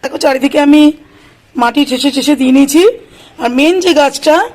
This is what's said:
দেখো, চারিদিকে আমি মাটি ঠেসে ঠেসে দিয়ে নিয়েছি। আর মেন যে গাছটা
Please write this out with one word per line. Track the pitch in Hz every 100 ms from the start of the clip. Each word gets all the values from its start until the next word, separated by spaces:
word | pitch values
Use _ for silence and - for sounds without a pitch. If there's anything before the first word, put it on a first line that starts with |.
দেখো, | 269 -
চারিদিকে | 302 262 269 302 285
আমি | 294 302 302 - _ _ _ _ -
মাটি | 240 233 277
ঠেসে | 254 277
ঠেসে | 277 269 294
দিয়ে | 262 262
নিয়েছি। | 277 311 392 494 - - - -
আর | 240 247
মেন | 294 370
যে | 359 302
গাছটা | 285 269 - 311 453